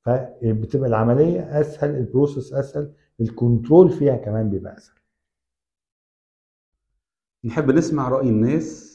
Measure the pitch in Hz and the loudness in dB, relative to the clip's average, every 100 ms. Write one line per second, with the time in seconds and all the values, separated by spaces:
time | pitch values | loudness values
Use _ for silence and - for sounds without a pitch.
0 | 117 127 - - 117 110 113 135 131 110 | -2 -4 -4 -6 -2 -2 -2 -2 0 0
1 | 113 127 165 180 - 147 147 - 147 131 | 2 4 2 0 -4 -4 -4 -2 -4 -4
2 | 110 127 143 127 - 135 - 147 147 _ | -2 0 0 -2 -8 -6 -6 -8 -10 _
3 | _ - 113 - 120 117 117 165 175 - | _ -6 -6 -2 0 0 4 6 6 4
4 | 143 120 104 110 107 95 90 - _ _ | 0 0 -4 -4 -2 -4 -8 -18 _ _
5 | _ _ _ _ _ _ _ _ _ _ | _ _ _ _ _ _ _ _ _ _
6 | _ _ _ _ _ _ _ _ _ _ | _ _ _ _ _ _ _ _ _ _
7 | _ _ _ _ 113 160 135 143 160 151 | _ _ _ _ -6 -2 2 2 2 -4
8 | 127 131 131 107 117 156 - - - | -2 -2 0 2 2 0 -4 -14 -20